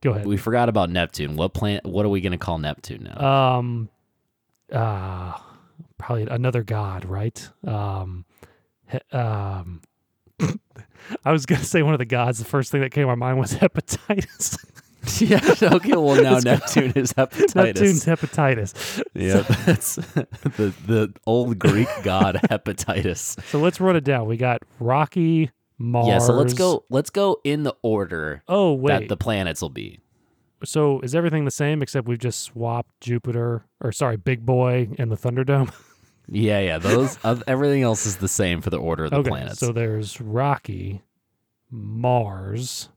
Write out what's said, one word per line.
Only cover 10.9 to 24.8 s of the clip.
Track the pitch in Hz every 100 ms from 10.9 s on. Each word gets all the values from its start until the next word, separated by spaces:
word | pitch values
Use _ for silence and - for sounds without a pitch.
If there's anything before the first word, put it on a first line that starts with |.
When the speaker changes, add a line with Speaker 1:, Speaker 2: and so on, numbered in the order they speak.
| _ - 233
Speaker 1:
I | -
was | 160 131
gonna | 143
say | - 175
one | 151
of | 151
the |
gods. | 120 123 120 117
The |
first | 113 143 131
thing | 143
that | 135
came | 143
to | 135
my |
mind | 120 123 131
was | 123
<laughs> | 135
hepatitis. | 185 - - 196 - 202 - - - -
Speaker 2:
<laughs> | - - _ _ - -
Yeah. | 226 208 - 466
Okay. | 180 180 185
Well, | 185 147 139
now | 131
Speaker 1:
Let's | 127
go. | 123
Speaker 2:
Neptune | - - - 135 139
is | 123
hepatitis. | - 131 - 392
Speaker 1:
Neptune's | 190 185 - 202 170 -
hepatitis. | 165 - - 143 123 98 - - - -
Speaker 2:
Yeah. | - 92 98
Speaker 1:
So | 101 -
Speaker 2:
That's | - 165 -
<laughs> | - 165 - - - 143 -
the, | 104 92
the | 95 110 107 - -
old | 117 123 110
Greek | - 101 113 -
god | 101 95 98 90
<laughs> | -
hepatitis. | 107 - 98 - 95 95 85 - -
Speaker 1:
So | - 147
let's | 165 175
run | 190
it | 175
down. | 139 135 110
We | 117
got | 123 117 - _